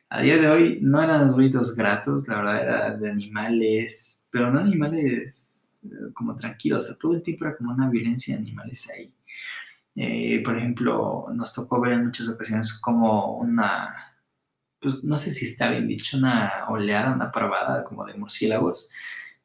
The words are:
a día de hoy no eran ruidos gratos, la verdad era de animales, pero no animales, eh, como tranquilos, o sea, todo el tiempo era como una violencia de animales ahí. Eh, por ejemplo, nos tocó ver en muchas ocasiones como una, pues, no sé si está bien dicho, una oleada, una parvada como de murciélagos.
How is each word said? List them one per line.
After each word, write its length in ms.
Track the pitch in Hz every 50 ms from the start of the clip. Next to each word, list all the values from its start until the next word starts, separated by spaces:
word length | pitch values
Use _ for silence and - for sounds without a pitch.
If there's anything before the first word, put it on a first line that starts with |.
| _ _
a 120 | - 117 127
día 140 | 135 156 165
de 100 | 156 151
hoy 300 | 156 165 170 170 - - 139
no 200 | 135 139 151 160
eran 300 | 165 156 151 143 131 123
ruidos 420 | 127 131 131 131 127 117 110 113
gratos, 520 | 113 104 101 104 104 - 139 139 139 135 123
la 80 | 110
verdad 260 | 104 101 101 107 117 -
era 340 | 120 117 113 104 107 107
de 140 | 107 107 104
animales, 1160 | 104 104 101 107 107 110 107 117 117 113 110 110 110 110 117 113 - - - - - - - _ -
pero 180 | 123 123 123
no 80 | 131 147
animales, 1200 | 185 208 185 160 151 151 165 160 147 131 117 117 - - - - - - - - - - - - -
eh, 280 | - - - - - -
como 200 | - - 117 107
tranquilos, 500 | - - 113 - - - 156 139 - -
o 20 | -
sea, 80 | - -
todo 140 | - 160 170
el 80 | 165 -
tiempo 220 | 175 165 - 160
era 100 | 151 147
como 160 | - 120 120 123
una 160 | 127 131 131
violencia 480 | 120 113 113 117 120 127 - - 104
de 60 | 104 110
animales 480 | 110 110 104 107 113 127 - - -
ahí. 220 | - - - - _ _ _ - - - - - - - - - - _ _ _ _
Eh, 460 | - - 120 117 117 117 117 117 113 113
por 120 | 120 113
ejemplo, 720 | 117 123 120 117 - 131 123 117 110 - 104 101 - - - 120
nos 180 | 120 117 - -
tocó 260 | - 131 123 127 123
ver 140 | 123 123 120
en 120 | 120 120
muchas 220 | 120 123 - 117 113
ocasiones 440 | 113 - 107 110 110 110 113 110 -
como 600 | - - 123 117 117 113 110 107 104 98 - 110 -
una, 560 | 120 120 117 117 107 101 98 92 92 - - - - - _ _ _ _ _ _ _ _ _ _ _ _ _ _
pues, 240 | - 139 131 - -
no 120 | 151 151
sé 140 | 143 - -
si 160 | 139 - 131
está 240 | 117 - - 139 117
bien 180 | 120 120 117 113
dicho, 280 | 110 110 - - 139 135
una 480 | 131 131 123 117 104 98 95 98 - 110
oleada, 460 | 110 107 101 104 101 104 113 135 127
una 160 | 127 113 - -
parvada 520 | 117 110 101 95 95 - 131 131 117 -
como 200 | - - - -
de 80 | - -
murciélagos. 800 | 101 104 - - - - 110 110 - - - - - - - - - - - - - - - - _ _